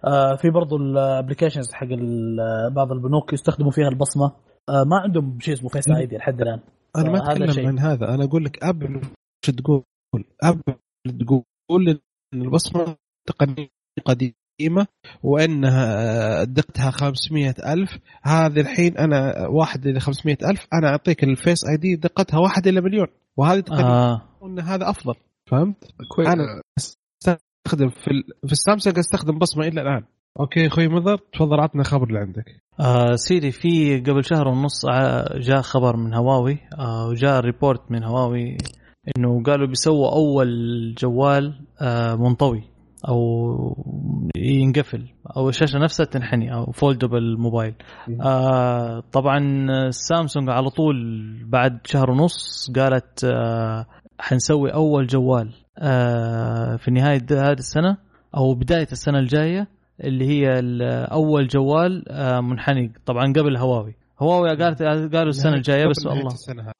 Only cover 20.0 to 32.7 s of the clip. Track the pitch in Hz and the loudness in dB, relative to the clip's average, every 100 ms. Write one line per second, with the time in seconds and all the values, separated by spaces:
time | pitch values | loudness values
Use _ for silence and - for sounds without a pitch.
20 | 139 139 156 147 - 196 - 170 151 - | -2 -2 -2 -2 0 -2 -2 0 2 0
21 | - 165 135 131 175 170 - 156 185 170 | 0 2 2 2 2 0 0 -2 0 -2
22 | 165 - 190 156 185 190 185 185 180 208 | -2 -2 0 2 2 4 2 2 2 0
23 | 180 _ _ - 151 190 190 151 127 123 | -2 _ _ 0 2 2 0 2 4 4
24 | 123 120 - _ 190 185 170 190 180 - | 4 0 -6 _ -12 -10 -6 -4 -2 -4
25 | 131 113 _ _ _ 127 185 202 - _ | -6 -8 _ _ _ 2 2 -2 -14 _
26 | - - 165 175 143 101 - - - - | -8 0 2 2 -2 -8 -10 -8 -8 -16
27 | _ _ - 170 _ _ - 151 131 - | _ _ -2 -2 _ _ -4 0 0 0
28 | - 139 - - 139 143 - 208 196 175 | -2 -2 -4 -12 -2 0 2 2 2 0
29 | 170 170 156 156 170 151 156 160 139 131 | -2 -2 -2 -2 -2 0 -4 -2 -2 -4
30 | - _ _ - 143 170 160 160 165 170 | -6 _ _ -6 -2 2 2 2 2 2
31 | 175 208 _ - 156 147 151 143 135 143 | 2 0 _ -2 2 2 2 0 0 0
32 | 123 107 101 95 110 - _ | 0 -2 -4 -8 -14 -18 _